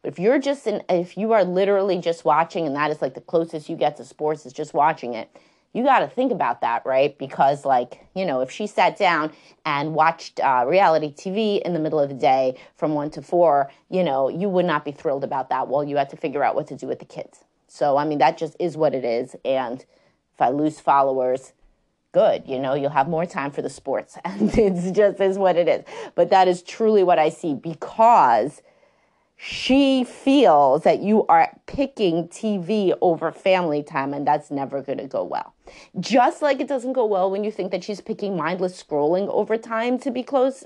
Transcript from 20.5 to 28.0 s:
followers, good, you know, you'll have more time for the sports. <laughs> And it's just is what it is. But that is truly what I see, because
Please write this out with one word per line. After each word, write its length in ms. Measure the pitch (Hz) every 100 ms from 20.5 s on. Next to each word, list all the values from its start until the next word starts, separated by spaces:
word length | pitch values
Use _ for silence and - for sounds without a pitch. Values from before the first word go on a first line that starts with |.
| 143 151 151
followers, 760 | - 139 139 131 127 127 - _ _ _ _ _ _
good, 320 | 175 208 107 -
you 140 | 131
know, 160 | 135 143
you'll 160 | 139
have 180 | 151 170
more 160 | 160 175
time 240 | - 139
for 140 | 143
the 60 | 147
sports. 440 | - - 110 - -
<laughs> 40 | -
And 300 | 202 214 -
it's 360 | 208 180 180
just 280 | 185 208 -
is 200 | 196 190
what 160 | 185 170
it 120 | 160
is. 160 | 131 - - -
But 160 | - 170
that 180 | 190 185
is 140 | 180
truly 420 | - - 220 214
what 140 | 180 160
I 120 | 156
see, 260 | 160 165 139
because 1080 | 165 156 - -